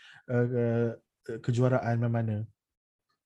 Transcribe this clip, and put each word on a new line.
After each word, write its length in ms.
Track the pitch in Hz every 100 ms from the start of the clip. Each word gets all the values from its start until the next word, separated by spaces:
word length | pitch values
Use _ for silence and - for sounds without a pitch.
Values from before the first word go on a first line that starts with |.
| - - -
uh, 160 | 120 120
uh, 440 | 123 117 117 117 113 _ _ - 113
kejuaraan 560 | - 120 127 127 113 117
mana-mana? 480 | 120 117 113 104 110 _ _ _ _ _ _ _